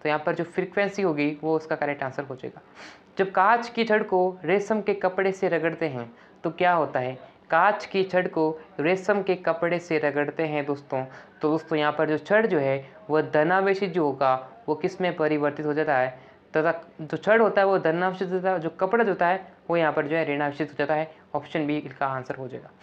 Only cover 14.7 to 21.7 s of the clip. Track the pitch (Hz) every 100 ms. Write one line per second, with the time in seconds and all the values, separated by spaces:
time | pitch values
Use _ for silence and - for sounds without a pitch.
14.7 | 151 180 - 180 175 151 151 147 143 151
15.7 | 147 156 135 131 - - - _ 156 160
16.7 | 160 - - 151 160 196 226 208 202 196
17.7 | 190 165 170 185 180 185 185 185 180 160
18.7 | - 190 233 220 175 175 190 - - -
19.7 | 170 156 147 147 165 147 143 147 143 147
20.7 | - 143 151 156 - - 147 - 165 147